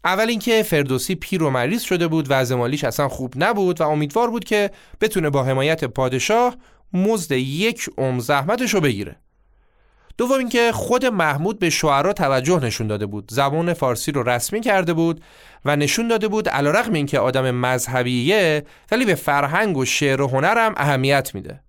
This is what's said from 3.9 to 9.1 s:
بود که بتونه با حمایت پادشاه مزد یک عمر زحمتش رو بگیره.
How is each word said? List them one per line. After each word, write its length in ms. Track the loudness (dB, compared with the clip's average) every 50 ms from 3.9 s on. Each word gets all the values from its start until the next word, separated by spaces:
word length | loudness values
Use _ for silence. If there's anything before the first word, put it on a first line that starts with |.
| 0 0 -2 -2 0 0 0 0
بود 140 | -2 -4 -4
که 280 | -2 0 0 0 0 -4 -10 -20 -20 -6 -2
بتونه 280 | -2 0 0 0 -2 0
با 140 | 0 0 0
حمایت 420 | 0 0 0 0 0 0 -2 -2
پادشاه 720 | -6 -2 -2 -2 0 0 -2 0 2 2 2 2 2 -2 -4 -20 -20 _ _ _ -6 -2
مزد 380 | 0 2 2 0 0 -2 -2
یک 580 | -2 -2 -2 -2 -2 -2 -2 -2 -2 -2 -8 -10 -6 -4
عمر 220 | -2 -2 -2 -4
زحمتش 540 | -2 0 0 0 2 0 -2 -2 0 0 0
رو 80 | 2
بگیره. 340 | 2 0 0 -2 -6 -10